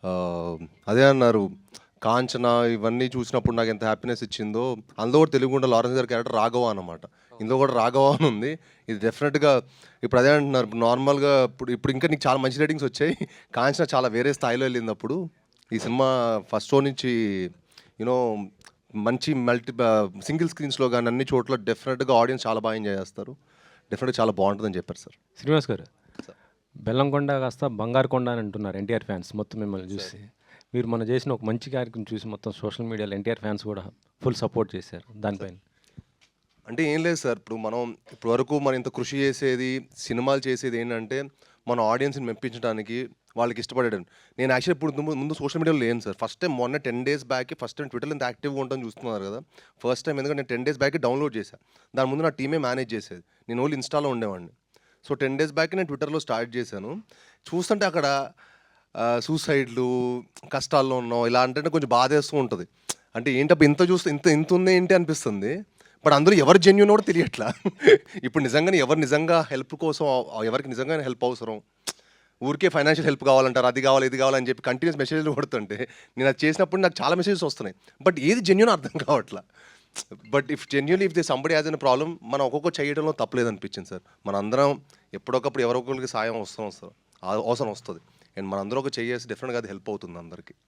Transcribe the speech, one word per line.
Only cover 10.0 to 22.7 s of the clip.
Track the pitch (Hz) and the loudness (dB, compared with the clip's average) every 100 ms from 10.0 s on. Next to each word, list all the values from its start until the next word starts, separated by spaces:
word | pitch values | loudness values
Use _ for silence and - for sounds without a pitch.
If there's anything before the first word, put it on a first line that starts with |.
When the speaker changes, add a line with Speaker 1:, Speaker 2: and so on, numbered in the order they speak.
Speaker 1:
ఇప్పుడు | 120 127 | 0 4
అదే | 131 | 6
అంటున్నారు, | 147 143 131 113 | 6 4 0 0
ఇప్పుడు | 117 | 2
నార్మల్గా | 117 123 135 143 143 139 | 2 4 4 2 4 4
ఇప్పుడు, | 127 - 127 | 4 0 -6
ఇప్పుడు | 120 - | -4 -2
ఇంకా | 131 165 | 0 0
నీకు | 151 143 | 0 2
చాలా | 135 | 2
మంచి | 131 131 | 2 0
రేటింగ్స్ | 151 156 | 0 0
వచ్చాయి. | 143 - 147 - - - _ | -4 -2 -2 -2 -8 -12 _
కాంచన | - 127 139 127 | 0 0 2 0
చాలా | 135 127 | 2 2
వేరే | 113 127 | 2 0
స్థాయిలో | 139 127 120 | 0 0 0
వెళ్ళినప్పుడు | 131 123 113 107 113 156 170 _ _ _ _ | 0 -2 -4 -6 -4 -6 -6 _ _ _ _
ఈ | 113 | -6
సినిమా | 117 120 131 131 117 110 92 | -4 2 2 2 0 -2 -2
ఫస్ట్ | 110 - | -6 0
షో | 139 | 2
నుంచి, | 139 135 127 117 110 98 90 85 _ - _ _ | 2 -2 -4 -2 0 -2 -6 -10 _ -20 _ _
you | 113 | -2
know, | 127 123 107 95 _ - _ _ | 0 0 -4 -8 _ -20 _ _
మంచి | 107 107 127 - | -4 -2 -2 -2
మల్టీ, | 143 120 120 113 120 | -2 2 0 -2 -2
ఆ, | 120 110 101 98 - | 2 2 2 -4 -6
సింగిల్ | 156 165 | -2 -2
స్క్రీన్స్‌లో | - 147 131 131 | -4 -8 -2 0
కానీ | 120 120 | 2 0
అన్ని | 120 | 0
చోట్ల | 135 135 120 | 0 0 0
డెఫినెట్‌గా | 131 104 113 - 127 135 | -2 -2 -4 -4 -4 2
ఆడియన్స్ | 120 120 131 117 | 4 4 0 -2
చాలా | 110 | -2
బాగా | 110 | -2